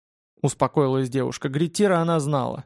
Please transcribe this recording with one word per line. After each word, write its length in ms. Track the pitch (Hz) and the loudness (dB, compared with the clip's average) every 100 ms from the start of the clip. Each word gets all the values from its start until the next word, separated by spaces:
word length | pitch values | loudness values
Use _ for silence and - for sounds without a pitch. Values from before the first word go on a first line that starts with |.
| _ _ _ _ | _ _ _ _
успокоилась 680 | 139 - 135 - 135 131 127 | -4 0 0 2 2 2 0
девушка. 380 | 131 123 - 147 | -2 -2 -4 -4
Греттира 500 | 143 170 - 208 175 | -2 -2 2 2 2
она 220 | 165 165 | 2 0
знала. 440 | 143 143 120 - | 0 -2 -2 -6